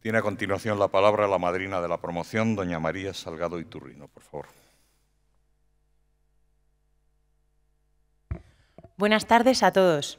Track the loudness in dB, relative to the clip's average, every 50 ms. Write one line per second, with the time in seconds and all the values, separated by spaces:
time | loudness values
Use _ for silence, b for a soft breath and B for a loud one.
0 | _ 0 0 0 0 0 -4 -4 -4 -4 -4 -4 -2 -4 0 0 0 0 2 4
1 | 4 4 4 4 2 2 2 0 0 0 -2 -2 -4 -4 -4 -4 -4 -4 -6 -6
2 | -6 -6 -6 -6 -8 -4 -2 -2 0 0 0 -2 -2 -4 -4 -4 -4 -4 -4 -4
3 | -8 -8 -10 -10 -12 -12 -10 -6 -6 -6 -6 -8 -10 -12 -16 -18 -18 -18 -20 -20
4 | -20 -20 _ -20 -20 _ -16 -16 -16 -16 -20 _ _ _ _ _ _ _ _ _
5 | _ _ _ _ _ _ _ _ _ _ _ _ _ _ _ _ _ _ _ _
6 | _ _ _ _ _ _ _ _ _ _ _ _ _ _ _ _ _ _ _ _
7 | _ _ _ _ _ _ _ _ _ _ _ _ _ _ _ _ _ _ _ _
8 | _ _ _ _ _ _ -10 -10 -10 _ _ _ _ _ _ -20 -20 -20 _ -2
9 | 0 2 2 2 2 4 4 6 6 4 4 4 4 4 6 6 4 4 4 2
10 | -2 -6 -10